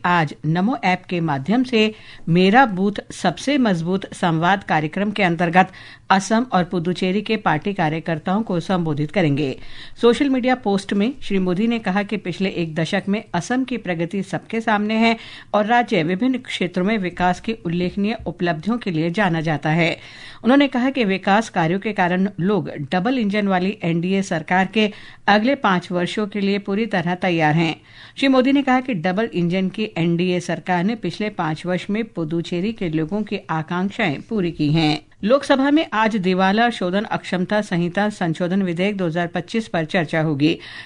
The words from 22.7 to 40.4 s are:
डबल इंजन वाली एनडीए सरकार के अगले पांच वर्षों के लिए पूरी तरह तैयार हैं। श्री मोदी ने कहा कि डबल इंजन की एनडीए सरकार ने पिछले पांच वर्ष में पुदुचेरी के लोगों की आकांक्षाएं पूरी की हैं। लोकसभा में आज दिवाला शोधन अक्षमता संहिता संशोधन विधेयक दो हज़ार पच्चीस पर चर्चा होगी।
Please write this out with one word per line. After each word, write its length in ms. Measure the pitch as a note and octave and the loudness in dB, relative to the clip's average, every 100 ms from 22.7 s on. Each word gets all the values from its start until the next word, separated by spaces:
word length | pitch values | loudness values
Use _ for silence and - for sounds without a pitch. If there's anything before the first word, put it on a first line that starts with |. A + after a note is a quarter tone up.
| - C#3 | -8 -4
डबल 260 | F3+ G#3 C4+ | -2 0 0
इंजन 280 | G#3 G#3 G3+ | 0 0 0
वाली 300 | F#3 F#3+ G#3 | 0 0 -2
एनडीए 380 | E3+ E3+ F3+ F#3+ | -2 0 0 0
सरकार 480 | F#3+ E3 - F#3 F#3+ | 0 -4 0 2 2
के 160 | A3 G#3+ - - - - | 2 0 -2 -18 -6 2
अगले 280 | G#3+ A#3 C#4 | 4 4 2
पांच 360 | G#3 F3+ - | 2 2 0
वर्षों 360 | F3+ F3 A3 G#3 | -2 -2 -4 -4
के 120 | G#3 | -2
लिए 200 | G3 G3+ | 0 0
पूरी 260 | G3+ G3 A3+ | -2 -2 0
तरह 300 | F#3+ E3+ F3+ | -2 -2 -2
तैयार 400 | F#3+ E3 D3+ D#3+ | 0 2 4 4
हैं। 200 | D#3+ - - - - - | 2 -2 -12 -20 -16 -2
श्री 100 | C4+ | 2
मोदी 240 | C4 B3+ | 4 4
ने 100 | C#4+ | 2
कहा 200 | C4+ B3+ | 4 0
कि 120 | C4 | 0
डबल 360 | F#3+ F#3 F#3 A#3 | -2 -2 -2 -2
इंजन 360 | F3 E3+ F#3+ F#3 | 0 0 0 -2
की 200 | G3+ G#3+ E3+ | -4 -6 -2
एनडीए 420 | E3+ E3+ F3+ F3+ | 0 0 0 -2
सरकार 440 | F3+ E3 E3 F3+ | -2 -6 -2 0
ने 120 | F#3+ A#3 | 0 -2
पिछले 340 | F3 - G#3 | -6 -6 -6
पांच 360 | G#3 D#3+ D#3 F3 | -4 -4 -4 -2
वर्ष 200 | F3+ - | -4 -2
में 140 | G#3 A#3 | -4 -4
पुदुचेरी 640 | - D#3+ E3+ E3 F3 G#3 | -6 -4 -4 -2 -2 -4
के 180 | A3+ F3+ | -4 -4
लोगों 320 | D#3 D#3 G#3 | -2 -2 -4
की 160 | G#3 G3 - | -4 -6 -4
आकांक्षाएं 720 | D#3+ D#3 F3+ G3 - G3 C3+ | -4 -2 -4 -4 -2 -4 -4
पूरी 300 | - G#3 E3+ | -4 -2 -2
की 200 | D#3+ D3 | 0 0
हैं। 280 | D#3+ D#3 D3+ - - | 2 2 0 -6 -4
लोकसभा 480 | G3+ C#4 - C4 C#4 | 2 2 2 2 4
में 160 | D4 D#4+ | 2 2
आज 220 | G#3+ A3 A3 | 0 0 0
दिवाला 520 | F#3 F#3 F#3+ G#3+ A#3+ | 0 2 2 4 2
शोधन 340 | A3+ F3+ F#3+ | 0 -2 -2
अक्षमता 580 | A3 E3 - F#3 F3+ G#3 | -2 -6 -4 -4 0 -2
संहिता 480 | G#3 F3 F3 F#3 G#3 | 0 0 0 0 -2
संशोधन 520 | G#3 E3+ D#3 F3 G3 | 0 -2 0 0 0
विधेयक 360 | F#3 E3+ G3 G3 | 0 0 -2 0
दो 80 | F3 | -2
हज़ार 220 | E3 E3+ | -2 -2
पच्चीस 400 | F3+ - A3+ A3+ | -4 -4 -4 -2
पर 180 | F3 D#3 | -4 -2
चर्चा 360 | F#3+ D3+ E3 | -2 0 0
होगी। 360 | D#3+ C#3+ | 0 2